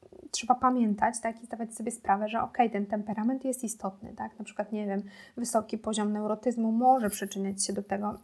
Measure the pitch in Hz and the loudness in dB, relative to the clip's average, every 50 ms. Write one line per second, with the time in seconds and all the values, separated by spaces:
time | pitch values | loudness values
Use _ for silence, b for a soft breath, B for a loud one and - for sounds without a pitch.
0 | - - - - - 302 - - - 226 226 - - 262 254 247 233 214 208 208 | -20 -20 -20 -18 -12 -8 -6 0 2 2 2 4 4 4 4 4 4 4 4 2
1 | 214 226 233 - - 226 226 - - - - 220 233 226 - - 220 233 233 - | 2 0 0 0 -4 -4 -6 -6 -10 -12 -8 -8 -8 -8 -8 -6 -6 -6 -6 -2
2 | - - 196 202 214 214 220 226 - - - - 240 233 233 202 202 202 220 208 | 0 2 2 2 2 0 0 -2 -2 0 2 2 4 4 2 0 -2 0 -2 -2
3 | 208 214 202 220 214 233 269 262 - 262 247 254 247 220 - - - 190 190 - | -2 -2 -2 0 0 0 0 0 -2 -2 -2 -2 -4 -6 -4 -6 -6 -6 -6 -8
4 | 220 - - - 220 220 - - 208 - - - 208 208 220 214 208 202 196 196 | -12 -14 -10 -10 -10 -10 -10 -12 -14 -8 -6 -6 -4 -4 -4 -4 -2 -2 -2 -2
5 | 202 202 B B B B B - 240 233 - 220 214 220 - 220 - 220 214 220 | -4 -6 B B B B B -6 -2 0 0 0 0 0 -4 -6 -4 -2 -2 0
6 | 208 208 208 208 214 214 214 214 - 247 240 233 226 220 220 226 247 254 262 262 | 0 0 0 0 0 -2 -2 0 0 0 0 2 2 2 4 6 6 8 6 6
7 | 220 208 202 - - 202 - 196 196 196 190 196 - - 202 202 202 - 208 202 | 4 0 0 -2 -4 -4 -4 -4 -4 -2 -2 -2 -2 -2 -2 -4 -4 -4 -4 -4
8 | 208 208 202 - | -2 -4 -6 -6